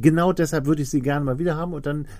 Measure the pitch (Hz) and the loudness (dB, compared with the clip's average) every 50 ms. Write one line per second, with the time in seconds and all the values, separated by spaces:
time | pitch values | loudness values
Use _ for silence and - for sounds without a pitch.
0 | 113 160 160 165 170 185 - - 165 151 - - 135 143 160 147 139 - - 139 | 4 4 4 4 4 2 2 2 0 0 0 0 0 0 0 0 0 -2 -2 -2
1 | 123 143 143 147 143 135 123 139 175 175 151 156 170 180 165 143 - 147 147 147 | 0 0 0 0 0 -2 -2 0 0 -2 -2 -2 -4 -6 -6 -6 -4 -4 -4 -4
2 | 147 - - | -6 -8 -12